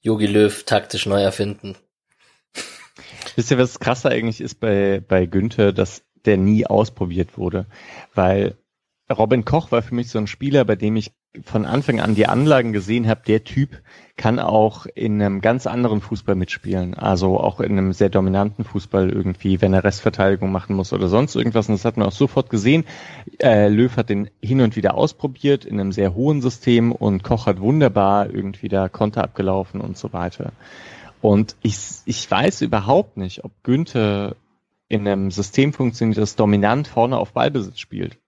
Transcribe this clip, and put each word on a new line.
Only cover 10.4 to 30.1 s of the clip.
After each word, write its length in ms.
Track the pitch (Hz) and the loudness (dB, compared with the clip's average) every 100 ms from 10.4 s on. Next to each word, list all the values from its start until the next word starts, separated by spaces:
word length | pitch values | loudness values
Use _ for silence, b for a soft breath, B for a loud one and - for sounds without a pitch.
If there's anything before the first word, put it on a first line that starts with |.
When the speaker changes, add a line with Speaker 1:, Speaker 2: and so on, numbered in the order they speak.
| 139 139 | 0 2
Speaker 2:
bei 120 | 110 101 | 2 0
dem 200 | 107 110 | 0 -2
ich 160 | 107 _ _ - | -6 _ _ -20
von 200 | - 113 | -6 -4
Anfang 360 | 92 120 143 117 | -2 -2 0 -2
an 160 | - 107 | 0 2
die 100 | 110 | 2
Anlagen 460 | 110 151 139 117 | 2 4 4 2
gesehen 360 | 104 95 117 113 | -4 -2 0 0
hab, 160 | 110 | -2
der 200 | - 110 | 0 -2
Typ 380 | - - 139 - b b b - | 0 -4 -4 -6 b b b -4
kann 240 | 113 120 | -2 0
auch 460 | 82 110 110 107 - | 0 2 2 0 -18
in 360 | - 113 104 | -6 -4 0
einem 180 | 101 98 | 0 0
ganz 260 | 110 123 107 | 0 0 -2
anderen 340 | 120 123 107 | -2 0 -2
Fußball 340 | - 101 - | -4 -8 -2
mitspielen, 600 | 98 90 - - 95 90 | -2 -2 -6 -6 -4 -4
also 440 | 90 101 92 95 95 | -4 0 0 2 2
auch 220 | 95 95 | 0 -2
in 120 | 110 | -4
einem 200 | 101 95 | 0 -2
sehr 160 | 92 101 | 0 2
dominanten 560 | 98 95 95 104 104 | 2 0 0 -2 -4
Fußball 460 | 113 104 - 98 95 | -8 -8 -4 0 0
irgendwie, 500 | 104 92 90 101 95 | 0 -4 -4 -2 2
wenn 120 | 98 | 4
er 120 | 95 | 4
Restverteidigung 680 | 95 - - - 95 95 95 | 2 0 -4 0 0 2 -2
machen 240 | 95 - | -4 -4
muss 180 | 98 95 | -4 -2
oder 140 | 98 92 | -2 2
sonst 300 | 101 143 - | 2 0 0
irgendwas. 320 | 117 113 104 | 0 0 0
Und 60 | |
das 100 | 104 | -2
hat 120 | 113 113 | -2 -2
man 120 | 101 | -2
auch 40 | |
sofort 380 | - 139 - - | 0 0 0 -2
gesehen. 340 | 113 104 156 156 B B B B - | 0 2 2 0 B B B B 0
Äh, 300 | 135 107 104 | 4 6 4
Löw 280 | 107 123 120 | 4 2 0
hat 140 | 113 | -2
den 180 | 101 101 _ | -2 -4 _
hin 200 | 104 135 | -2 2
und 140 | 120 | 2
wieder 200 | 117 98 | 2 -2
ausprobiert 680 | - 147 - 143 127 143 139 | 2 0 0 -8 -4 0 0
in 160 | - 104 | 0 -4
einem 120 | 139 | -4
sehr 220 | 185 98 | 0 0
hohen 280 | 92 139 151 | 0 0 0
System 480 | 127 - - 120 117 | -2 -2 2 4 4
und 320 | 120 113 95 | 0 0 -2
Koch 240 | 95 113 - | 0 -2 0
hat 140 | 95 | 0
wunderbar 680 | 101 151 139 104 98 101 101 | 0 4 4 4 2 2 0
irgendwie 400 | 104 98 95 92 | -4 -6 -8 -4
da 200 | 95 95 | -2 -2
Konter 340 | - 104 110 | -2 -2 0
abgelaufen 580 | 101 - 95 95 95 98 | -4 -2 -2 -2 -4 -8
und 160 | 104 95 | -10 -10
so 160 | - | -10